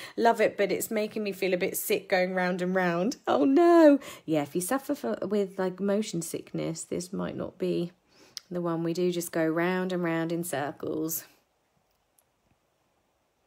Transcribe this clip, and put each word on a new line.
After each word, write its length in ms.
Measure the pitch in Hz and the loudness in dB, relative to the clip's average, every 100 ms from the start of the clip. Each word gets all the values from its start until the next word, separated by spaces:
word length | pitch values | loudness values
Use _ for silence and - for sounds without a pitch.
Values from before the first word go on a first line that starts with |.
| - | -12
"Love 280 | - 233 226 | 2 4 4
it, 160 | 208 - | 2 2
but 120 | 196 | -2
it's 200 | 185 - | -2 -4
making 340 | 220 214 220 | -4 -4 -6
me 80 | 208 | -6
feel 220 | 185 190 | -4 -2
a 20 | 180 | 0
bit 180 | 190 | -2
sick 320 | - - 202 - | -4 -2 -2 0
going 280 | 185 185 | 0 0
round 260 | 185 180 180 | 0 0 0
and 140 | 180 | 0
round." 420 | 185 180 170 202 - - | 2 2 2 -2 -2 -2
Oh, 200 | - 285 | 2 4
no. 520 | 277 349 339 311 277 - - - | 6 8 10 10 8 2 -12 -2
Yeah, 160 | 156 | -2
if 120 | 139 | -2
you 60 | 180 | -4
suffer 340 | 180 262 - | -2 -4 -4
for, 220 | 285 233 214 | -6 -4 -4
with, 360 | 196 208 196 190 | -2 -2 -2 -4
like, 220 | 185 185 | -6 -2
motion 400 | 202 202 214 170 | -2 -2 -2 -6
sickness, 640 | - - - 165 151 160 | -6 -8 -8 -6 -6 -6
this 260 | - 180 180 | -6 -8 -6
might 240 | 185 175 | -8 -6
not 220 | - 180 - | -6 -10 -6
be 360 | 180 170 175 _ _ _ - - - | -2 -2 -4 _ _ _ -20 -18 -10
the 100 | 180 | -4
one. 220 | 175 165 | -2 -2
We 100 | 165 | -2
do 180 | 170 180 | -2 -2
just 220 | 170 170 | -2 -4
go 140 | 170 160 | -2 0
round 460 | 160 175 185 185 | 0 0 0 -2
and 120 | 180 | -2
round 280 | 170 165 165 | -2 -2 -2
in 120 | 170 | -4
circles. 800 | 175 135 143 - - 156 160 165 - _ _ _ _ _ _ _ _ _ _ _ _ _ _ _ _ _ _ _ _ _ | -4 -4 -6 -8 -8 -6 -4 -6 -10 _ _ _ _ _ _ _ _ _ _ _ _ _ _ _ _ _ _ _ _ _